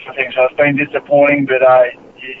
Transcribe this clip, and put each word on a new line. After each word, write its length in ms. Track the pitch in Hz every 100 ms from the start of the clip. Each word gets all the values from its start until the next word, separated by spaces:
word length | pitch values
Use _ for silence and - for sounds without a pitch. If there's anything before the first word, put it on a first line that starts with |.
| -
I 60 | -
think. 180 | 127
So 100 | 127
it's 140 | 127 -
been 180 | 143 139
disappointing, 680 | 143 139 - 143 143 143 139
but, 180 | 131
uh, 200 | 131 127 123 - - -
you, 140 | 131 131